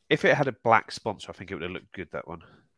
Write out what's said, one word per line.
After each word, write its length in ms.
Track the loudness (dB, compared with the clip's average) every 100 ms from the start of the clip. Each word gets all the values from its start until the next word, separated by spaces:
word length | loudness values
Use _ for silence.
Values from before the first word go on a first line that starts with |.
| -2
if 160 | 2 4
it 100 | 4
had 120 | 2
a 40 | 0
black 280 | 4 4 2
sponsor, 400 | -8 -8 -8 -10
I 20 |
think 160 | -14 -10
it 60 | -8
would 80 |
have 80 | -8
looked 200 | -10 -12
good, 180 | -14 -10
that 160 | -10 -10
one. 160 | -14 -16 -20 _